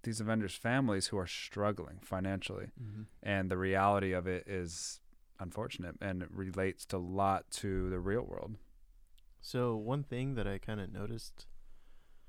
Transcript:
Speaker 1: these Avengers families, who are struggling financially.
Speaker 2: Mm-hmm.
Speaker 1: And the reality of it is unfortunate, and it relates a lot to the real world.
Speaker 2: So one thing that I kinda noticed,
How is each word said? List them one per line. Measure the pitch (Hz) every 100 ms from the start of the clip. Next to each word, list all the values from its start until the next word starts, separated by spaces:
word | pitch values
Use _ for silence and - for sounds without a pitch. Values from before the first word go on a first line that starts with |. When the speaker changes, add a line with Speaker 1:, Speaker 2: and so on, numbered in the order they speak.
Speaker 1:
these | - 110
Avengers | 110 110 101
families, | - 117 127 135 98 -
who | 104
are | 87
struggling | - - - 104 98 73 87
financially. | - 95 95 95 - 98 95 -
Speaker 2:
Mm-hmm. | 113 104 107 -
Speaker 1:
And | 101 98 95
the | 90
reality | 95 95 98 101 95
of | 92 87
it | 90 -
is | 98 87 82 - - - - - -
unfortunate, | 90 80 117 - 90 78
and | 101 92
it | 87
relates | 92 95 95 95 87 -
a | 95
lot | 87 95 98 95 -
to | - 104 95 92
the | 92
real | 90 107
world. | 95 - - 107 - - - - - - - -
Speaker 2:
So | - 123 123 110
one | 107 139
thing | 143 123 127
that | 110 101
I | 98
kinda | - 107 92
noticed, | 95 104 113 - - - - - - - - - -